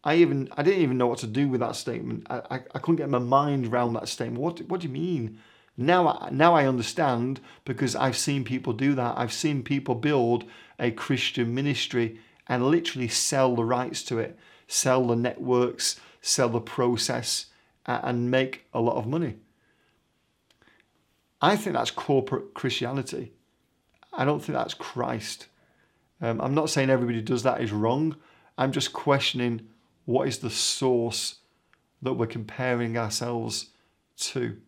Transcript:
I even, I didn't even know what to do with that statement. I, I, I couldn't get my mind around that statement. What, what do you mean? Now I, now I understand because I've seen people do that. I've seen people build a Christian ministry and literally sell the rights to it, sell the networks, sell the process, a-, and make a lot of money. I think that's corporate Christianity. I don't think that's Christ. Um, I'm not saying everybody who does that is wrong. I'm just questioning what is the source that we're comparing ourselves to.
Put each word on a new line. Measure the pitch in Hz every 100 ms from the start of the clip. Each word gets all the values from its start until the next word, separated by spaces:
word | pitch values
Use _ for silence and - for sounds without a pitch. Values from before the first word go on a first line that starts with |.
I | 147 160
even, | 165 139 135 -
I |
didn't | 147 196
even | 151 127
know | 123
what | 123
to | 117
do | 113 143
with | 127
that | 117
statement. | - - 120 117 110 -
I, | 123 -
I, | 127 - 139
I |
couldn't | - 165
get | 143
my | 123
mind | 120 135 147 139 120
around | 123 120
that | 117 -
statement. | - 117 117
What, | 151 170 -
what | 180
do | 170
you |
mean? | 131 170 165 113 107 - _ _ -
Now | 131 180 165
I, | - 90
now | 131 165
I | 170 135
understand | 127 110 - 151 120 123 131 - -
because | - 123 135 107
I've | 131 117
seen | - 139
people | 117 127 131
do | 113 135
that. | 139 120 123
I've | 120
seen | - 156 143
people | 117 139 135 117
build | 147 143 117 120 - - - -
a | 123
Christian | 110 - 135 - - 117 123
ministry | 143 135 - 127 113 113 - _ -
and | 123 127
literally | 165 165 131 120
sell | - - 143 131 120
the |
rights | 117 123 123 -
to | - 117
it, | 110 - - - _
sell | - 131 131
the | 123 117
networks, | 120 - 123 123 123 - - - - -
sell | - - 120
the | 117
process, | - - 123 120 - 120 117 - - _ _ _ -
a-, | 123
and | 127 123 120
make | 131 131 131 _
a | 123
lot | 117 123
of | 113
money. | 151 156 104 _ _ _ _ _ _ _ _ _ _ _ _ _ _ _ _ _ _ _ _
I | 151 208
think | 214
that's | 135 117
corporate | - - 139 131 131 -
Christianity. | - 131 - 120 135 127 - 110 _ _ _ _ _ _ _ _
I | -
don't | 139 147
think | 147 135
that's | 117
Christ. | - - - 127 120 - - - _ _ _ _ _ _ _
Um, | 117 117
I'm | 131
not | 143 156
saying | - 135
everybody | 131 120 117
who |
does | 110 123
that | 123 120
is | 120
wrong. | 104 110 131 160 151 _ _ _ -
I'm | 135
just | 135 -
questioning | - - 139 - 127 123 113 - _ _ _
what | - 127 135
is | 117
the | 120
source | 107 - - 135 123 117 113 - - _ _ _ _ _ _
that | 131
we're | 131 113
comparing | 123 110 - 127 120 117 117
ourselves | 110 110 120 120 113 110 - _ _ _ _ -
to. | - 135 120 107